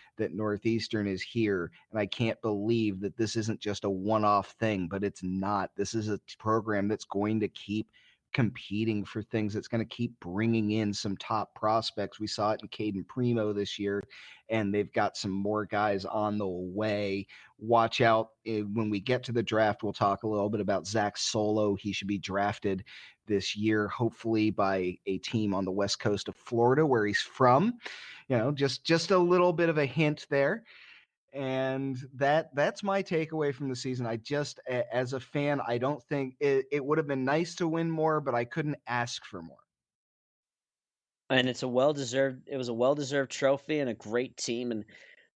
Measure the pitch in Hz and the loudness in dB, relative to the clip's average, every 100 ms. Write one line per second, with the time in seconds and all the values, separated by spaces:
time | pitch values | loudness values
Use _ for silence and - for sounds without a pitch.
0 | - - 104 87 107 101 113 113 - 110 | -20 -6 -4 -2 -2 0 0 0 0 -2
1 | 101 92 - 120 107 95 85 - _ 110 | -2 -2 -4 0 2 0 -2 -10 _ -4
2 | 101 - 113 - 113 101 107 117 110 95 | -4 -2 -2 0 -2 0 2 2 2 0
3 | 98 - 110 113 110 110 104 98 104 95 | -6 -2 -2 0 -2 -4 -4 -4 -2 -2
4 | 98 110 104 101 95 - 113 101 85 98 | 0 2 4 2 0 -2 -2 0 -2 -2
5 | 98 - 90 95 95 104 92 - 98 113 | -4 -4 -4 -2 0 -2 -4 -4 -4 -2
6 | 107 101 - - 110 113 107 104 101 104 | -2 -4 -8 -6 0 0 2 0 0 -2
7 | - 98 104 110 101 - - 107 110 _ | -4 -2 0 2 0 -4 -6 -4 -6 _
8 | _ _ _ - 110 - - 104 110 107 | _ _ _ 0 0 -2 -8 -2 -2 -2
9 | 92 110 104 113 107 104 - 117 110 - | -4 -8 -4 -2 -2 -4 -4 -4 -4 -4
10 | 120 - 87 92 113 113 104 107 104 101 | -6 -6 -6 0 2 2 2 2 0 -2
11 | 104 95 - 110 - - 107 113 - - | -4 -6 -4 -4 -4 -2 2 2 0 -4
12 | 98 - 107 - 104 107 - - 107 98 | -6 -6 -6 -2 0 0 -6 -6 -4 -4
13 | 87 127 123 117 107 101 101 - 101 101 | -6 -2 2 2 2 0 -4 -2 -2 -2
14 | 98 - - - - 113 101 104 101 120 | -4 -14 -20 -20 -4 -2 0 0 0 0
15 | 104 - 104 95 101 107 101 104 104 98 | 0 -2 -4 -2 0 -2 0 0 2 0
16 | 92 110 104 104 98 90 92 95 107 104 | -2 -2 0 0 -2 -4 -6 -2 0 0
17 | 101 98 98 - - _ 110 113 113 - | -2 -4 -6 -14 -20 _ 2 4 4 4
18 | 117 110 110 _ 107 110 104 110 107 104 | 4 4 2 _ -4 -4 -2 -2 0 -2
19 | 107 123 127 117 101 110 107 101 104 - | 0 -2 0 -2 0 4 2 2 -4 2
20 | 101 98 110 104 101 107 98 98 85 107 | 2 2 0 0 0 0 0 0 0 0
21 | 104 - - 113 107 107 104 98 104 98 | 0 -2 -2 0 2 2 2 0 -2 -6
22 | 98 101 87 95 101 - 101 95 - - | -4 -4 -2 0 0 0 -2 -2 -6 -18
23 | - _ - 101 - 107 107 107 101 - | -20 _ -2 0 0 -2 2 2 0 -2
24 | 117 - 113 110 107 104 98 95 90 92 | -4 -2 -2 2 2 2 2 2 0 -4
25 | - 95 - 113 107 98 92 95 101 - | -4 -4 -2 0 0 0 -2 0 -2 0
26 | 113 101 - - - 117 123 131 156 120 | -2 -2 -4 -12 -4 4 4 6 4 4
27 | 104 101 - - 127 131 214 240 - - | 2 0 -4 2 6 6 4 0 -10 -16
28 | - - - 123 120 143 139 - - 165 | -16 -20 -2 0 0 0 0 -2 2 2
29 | 165 185 175 180 180 165 170 156 139 160 | 6 4 6 6 4 4 2 2 0 2
30 | 151 151 - 139 139 220 - - - - | 2 0 -2 2 2 0 -6 -20 -20 -20
31 | _ _ _ 139 135 131 135 135 139 127 | _ _ _ -8 -4 -2 -2 -2 -4 -6
32 | 139 127 139 151 160 139 165 - 202 196 | -10 -2 2 2 0 0 0 0 -2 -2
33 | 190 165 156 156 147 135 139 123 131 127 | 0 -2 -2 -2 -2 -2 -6 -4 -4 -4
34 | 117 113 - 147 143 - 127 127 - 120 | -4 -4 -4 -4 -4 -8 -4 -2 0 0
35 | 127 131 - 147 143 143 117 120 127 143 | -2 -4 -4 -2 0 0 0 0 0 -2
36 | - 143 131 131 143 135 135 147 135 156 | -4 -4 -4 0 2 2 2 -2 0 0
37 | 143 135 131 156 170 - 170 165 165 160 | 0 0 2 0 0 -2 0 0 0 2
38 | 160 156 139 120 120 165 151 139 - 120 | 2 2 2 0 -2 -2 -4 -4 -4 -2
39 | 120 - - 95 82 65 _ _ _ _ | -2 -6 -12 -14 -14 -18 _ _ _ _
40 | _ _ _ _ _ _ _ _ _ _ | _ _ _ _ _ _ _ _ _ _
41 | _ _ _ 131 127 120 131 123 143 143 | _ _ _ 2 2 0 -2 2 2 2
42 | 127 131 135 127 - 139 123 117 127 147 | -2 0 0 -2 -8 -6 -4 2 2 2
43 | 135 143 131 - 135 135 - 151 131 113 | 0 -2 -2 0 2 2 0 -2 -2 -4
44 | 107 117 127 - - 120 123 110 101 - | -4 -4 -4 -6 -6 -4 -4 -6 -8 -18
45 | - - _ | -20 -20 _